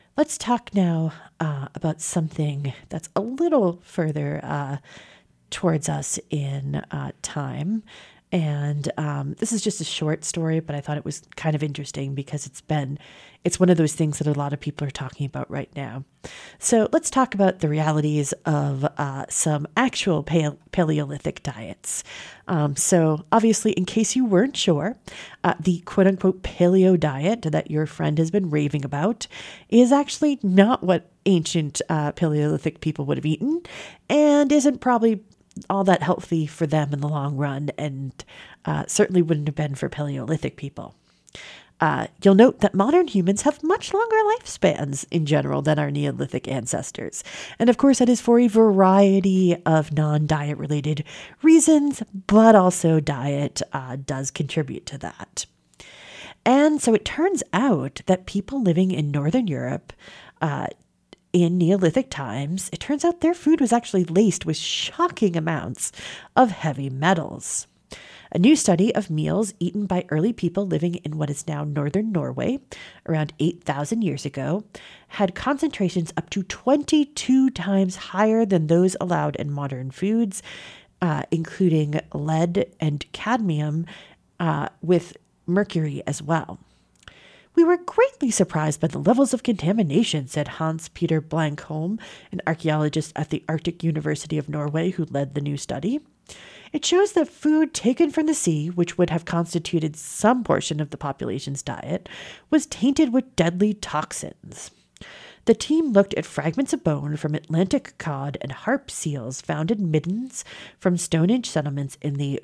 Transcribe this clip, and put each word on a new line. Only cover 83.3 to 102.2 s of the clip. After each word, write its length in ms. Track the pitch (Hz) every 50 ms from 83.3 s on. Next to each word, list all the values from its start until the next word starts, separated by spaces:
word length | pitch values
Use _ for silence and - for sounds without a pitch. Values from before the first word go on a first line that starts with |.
| 240 247 220 180 160 147 151 151 147 160 170 - - - - - - _ _ _ _ -
uh, 300 | 175 165 151 147 147 - _ -
with 340 | - 160 180 165 - - - - _ _ _ _ -
mercury 560 | - 175 202 208 202 - 170 156 147 139 143 - -
as 160 | - - 151
well. 360 | 143 165 160 - - - - _ _ _ _ _ _ _ _ _ - - - - - - - _ _ -
"We 80 | 339 330
were 140 | 330 359 349
greatly 520 | 349 - - - 494 539 - - 294 240
surprised 500 | 208 - 185 - - 156 151 156 147 -
by 80 | - 160
the 120 | - 143
levels 340 | 143 180 247 247 277 - -
of 80 | 233
contamination," 880 | - 240 226 175 143 165 208 233 202 143 135 190 233 - - 151 135 131
said 200 | - 151 147 -
Hans 400 | - - 160 160 160 160 - -
Peter 300 | - - 170 156 160 156
Blankholm, 800 | 151 160 156 160 160 151 147 - - - 156 156 156 185 214 226 - - - - - -
an 100 | - 180 -
archaeologist 680 | - 165 - - 160 151 156 151 151 - 160 156 - -
at 160 | - 156 -
the 120 | 165 - - -
Arctic 340 | 160 156 - 175 170 - 165
University 540 | 165 156 156 147 151 156 151 - 151 156 151
of 100 | 143 151
Norway 440 | 147 151 147 147 147 160 165 185
who 140 | 185 - 160
led 280 | - - 143 143 135 -
the 80 | 143
new 160 | 143 147 143 139
study. 420 | - - - 135 147 202 262 302 - _ _ _ _ - - - - - - - - -
"It 140 | - 294 -
shows 280 | - 339 359 403 403 -
that 140 | 349 302 -
food 460 | - - - 302 302 311 320 - -
taken 380 | - - 226 262 - 339 285
from 160 | - 320 311 311
the 80 | 311
sea, 320 | - - 175 160 147 147 170
which 300 | 175 175 170 170 - -
would 120 | 180 170
have 160 | 160 165 -
constituted 680 | - 175 170 170 165 - 170 160 - - 165 151 156 151
some 480 | - - - - - - 214 254 254 226
portion 360 | - - - - - 156 151
of 120 | 151 139
the 60 | - -
population's 640 | - 143 139 - - - 95 135 - 143 139 135 -
diet, 440 | - - - - 131 165 190 - - - -